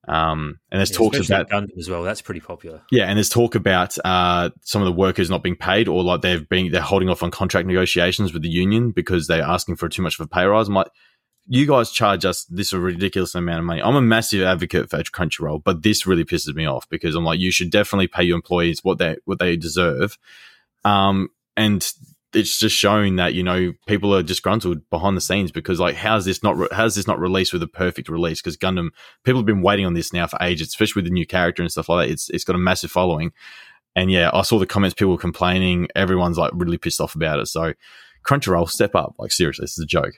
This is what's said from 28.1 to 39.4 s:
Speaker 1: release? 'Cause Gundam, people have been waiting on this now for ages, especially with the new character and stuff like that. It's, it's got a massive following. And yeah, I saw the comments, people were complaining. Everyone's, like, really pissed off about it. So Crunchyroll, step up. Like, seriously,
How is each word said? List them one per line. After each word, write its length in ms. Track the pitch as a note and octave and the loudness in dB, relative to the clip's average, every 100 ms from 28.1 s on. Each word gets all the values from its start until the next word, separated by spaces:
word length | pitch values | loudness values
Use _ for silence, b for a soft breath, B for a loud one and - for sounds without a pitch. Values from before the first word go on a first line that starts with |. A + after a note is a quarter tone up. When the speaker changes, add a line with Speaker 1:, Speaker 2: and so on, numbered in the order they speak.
Speaker 1:
release? 320 | E2 E2+ D#2+ | -4 -2 -4
'Cause 160 | F2+ D2+ | -8 -4
Gundam, 320 | F#2 F#2 E3+ B B B | -2 -2 -4 B B B
people 160 | - B2+ | 0 2
have 60 | G#2+ | 2
been 160 | G2+ | 4
waiting 240 | F2+ G2+ F#2+ | 4 2 2
on 80 | |
this 180 | E2+ - | 0 -2
now 140 | F2 E2+ | -2 -2
for 100 | - | -2
ages, 260 | F2+ E2+ D#2 | -2 -2 -4
especially 320 | - G#2+ G#2 | 0 0 0
with 60 | F2 | -2
the 80 | |
new 120 | F2+ D#2+ | -2 0
character 360 | F#2 F2 F2 | 0 0 0
and 100 | E2+ | -4
stuff 160 | - D#2+ | -4 0
like 180 | F2 C2+ | 0 0
that. 60 | |
It's, 160 | D#2+ - | -2 -6
it's 160 | F2+ | -6
got 100 | - | -2
a 40 | F2+ | 0
massive 320 | F2+ F#2 E2 | 0 0 -2
following. 420 | F2+ F#2 D#2 E2 B B B B B _ - | 0 0 0 -4 B B B B B _ -2
And 140 | F#2 | 2
yeah, 160 | F#2 E2+ | 4 4
I 80 | - | 2
saw 160 | F#2+ A2 | 2 2
the 80 | F#2 | 2
comments, 260 | G2+ F#2+ | 0 0
people 200 | - G2 | 2 0
were 60 | F2 | 2
complaining. 680 | F2+ E2+ F2+ F#2 F#2 F2 F2 - | -2 -2 0 2 2 0 0 0
Everyone's, 400 | F#2 F#2 F2 E2+ | 2 2 2 2
like, 160 | D#2 | 0
really 220 | F2 F2 E2+ | 0 -2 -2
pissed 240 | E2 - | -4 -4
off 140 | D#2 | -4
about 240 | D#2 D#2+ D#2 | -2 -2 -2
it. 80 | - | -4
So 260 | D#3+ E3 - B B B B - | -4 -4 -6 B B B B 0
Crunchyroll, 420 | C#3+ G2+ F2 E2+ | 0 4 2 2
step 260 | - G#2 | 0 0
up. 200 | F#2 D2 - | 0 -2 -10
Like, 140 | - | -6
seriously, 300 | - | 0